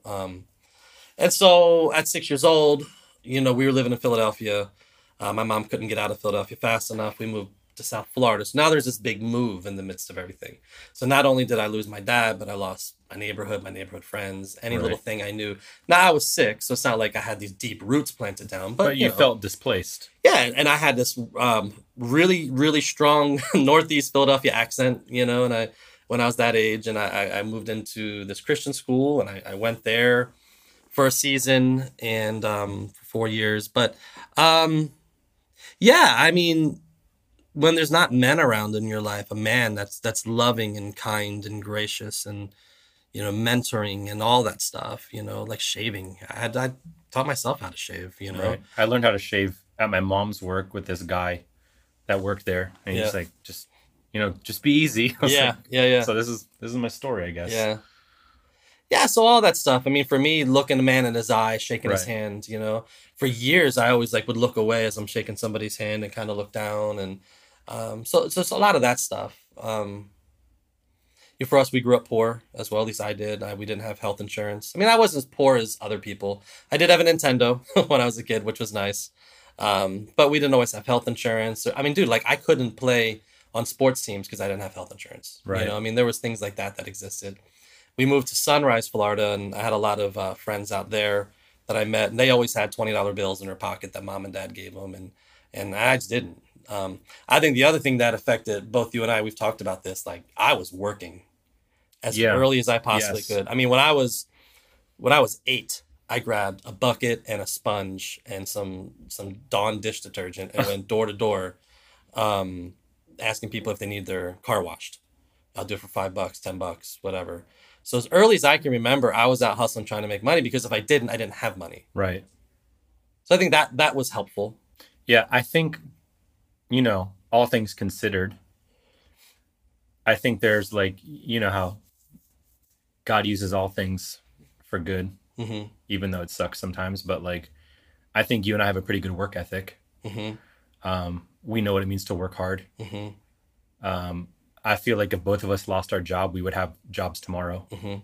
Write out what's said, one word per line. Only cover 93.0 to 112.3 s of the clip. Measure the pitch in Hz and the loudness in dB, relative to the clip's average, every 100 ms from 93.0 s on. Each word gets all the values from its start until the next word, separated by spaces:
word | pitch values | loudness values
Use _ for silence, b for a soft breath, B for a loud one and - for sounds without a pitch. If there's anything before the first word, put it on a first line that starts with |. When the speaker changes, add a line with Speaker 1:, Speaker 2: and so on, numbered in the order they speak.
| 101 | -2
Speaker 1:
bills | 101 98 95 | -2 -4 -6
in | 98 | -10
their | |
pocket | 92 95 95 92 | -10 -10 -10 -12
that | 98 | -12
mom | 98 98 | -12 -12
and | 95 | -10
dad | 95 95 | -12 -12
gave | 95 95 | -14 -16
them, | 95 98 | -14 -16
and, | 95 95 _ b b b | -14 -18 _ b b b
and | 101 101 | -10 -8
I | 98 123 | 0 2
just | 131 - | 2 0
didn't. | 120 87 - _ _ - | -4 -4 -16 _ _ -10
Um, | 104 95 92 B B - | -8 -6 -10 B B 2
I | 135 | 4
think | 156 | 4
the | 127 | 4
other | 143 156 | 4 4
thing | 135 123 | 0 2
that | 117 | 2
affected | 110 - 113 - 101 104 | 0 -2 -2 -2 -6 -2
both | 120 113 | -2 -2
you | 117 | -4
and | 113 | -2
I, | 110 | -2
we've | 107 | -2
talked | 107 110 110 | -4 -4 -4
about | 95 92 | -8 -8
this, | - 95 | -10 -10
like, | - 85 _ | -12 -14 _
I | - 113 | -2 0
was | 135 90 | 0 -4
working | 92 101 101 85 90 _ _ _ _ _ _ _ _ | -8 -8 -8 -16 -18 _ _ _ _ _ _ _ _
as | 117 107 | -6 2
Speaker 2:
Yeah. | 113 | 2
Speaker 1:
early | 104 135 131 | 4 4 2
as | 117 | 2
I | 117 | 0
possibly | 120 107 104 104 | 0 0 0 -4
Speaker 2:
Yes. | 107 | -4
Speaker 1:
could. | 101 95 | -4 -2
I | |
mean, | 123 123 | 0 4
when | 127 | 4
I | 147 | 4
was, | 147 123 - - b b b b b b _ | 4 0 -4 -12 b b b b b b _
when | 120 | 4
I | 147 | 4
was | 110 - - | 4 -2 -6
eight, | 127 87 - _ _ - | -6 -6 -12 _ _ -6
I | 120 | -6
grabbed | 117 104 98 95 | -2 -2 -2 -6
a | - | -16
bucket | 98 127 113 120 113 - | -2 0 0 -2 -2 -6
and | 104 | -8
a | 95 | -6
sponge | - 117 104 98 92 - - | -6 -4 -4 -6 -10 -12 -14
and | - 98 98 | -12 -12 -8
some, | 104 98 92 95 - - | -8 -8 -10 -16 -20 -18
some | - 98 98 - | -14 -14 -16 -4
Dawn | - 107 107 | 0 0 -2
dish | 107 104 | -8 -10
detergent | 95 101 90 92 95 | -12 -10 -10 -12 -8
and | - 107 | -4 -2
Speaker 2:
<laughs> | |
Speaker 1:
went | 101 98 | -4 -2
door | 110 | -2
to | 110 | -2
door, | 101 110 98 92 - b b b b b | -2 -2 -2 -4 -12 b b b b b
um, | - 107 | -4 -2